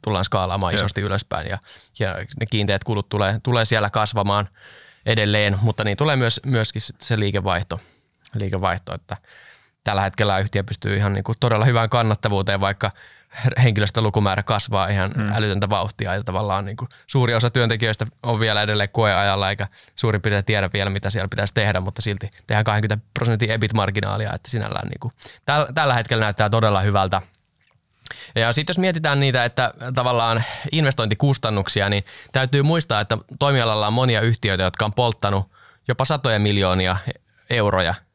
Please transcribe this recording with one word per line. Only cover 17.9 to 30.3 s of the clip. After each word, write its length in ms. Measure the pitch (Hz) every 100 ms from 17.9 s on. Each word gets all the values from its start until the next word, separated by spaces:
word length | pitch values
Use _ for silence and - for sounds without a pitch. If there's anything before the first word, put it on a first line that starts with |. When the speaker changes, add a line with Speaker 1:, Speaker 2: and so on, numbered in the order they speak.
| 107 113 _
Speaker 1:
on 180 | 120 110
vielä 220 | 113 104
edelleen 260 | 107 107 101
koeajalla 580 | - 110 95 101 98 98
eikä 180 | 101 120 - - -
suurin 260 | 117 104
piirtein 220 | 107 101
tiedä 260 | 98 107 95
vielä, 180 | 104 98
mitä 200 | 98 101
siellä 180 | 104 95
pitäisi 260 | - 101
tehdä, 260 | - 107 92
mutta 220 | 95 -
silti 280 | 107 101 104 - -
tehdään 180 | 107
kahdenkymmenen 400 | 107 107 107 107 -
prosentin 360 | - 117 110 113
ebit-marginaalia, 840 | 113 104 107 98 101 101 101 104
että 160 | - -
sinällään 380 | 117 107 - -
niinku 240 | - 123 - - - -
täl-, 260 | 147 147
tällä 200 | 131 147
hetkellä 300 | 120 113 117
näyttää 260 | 107 101 107
todella 300 | 117 110 98
hyvältä. 420 | 101 101 95 95 - _ _ _ _ _ _ _ - - -
Ja 180 | - 113
sit 160 | 120 156
jos 100 | 180
mietitään 420 | 185 165 160 139
niitä, 240 | 139 117
että 300 | 120 - 120 - 127
tavallaan 500 | 127 123 120 113